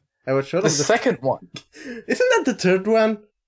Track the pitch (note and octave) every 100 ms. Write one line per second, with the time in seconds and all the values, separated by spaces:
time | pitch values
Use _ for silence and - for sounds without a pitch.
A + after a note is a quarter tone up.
0 | _ _ - C3+ C3+ D#3+ D#3 D3 C#3+ A3+
1 | C4 - C3+ G#2+ - - - D#4 C#4+ A#3
2 | - - B4+ A4+ C#4 F#3 F#3 F#3+ G3 A3
3 | A3 G#3 - _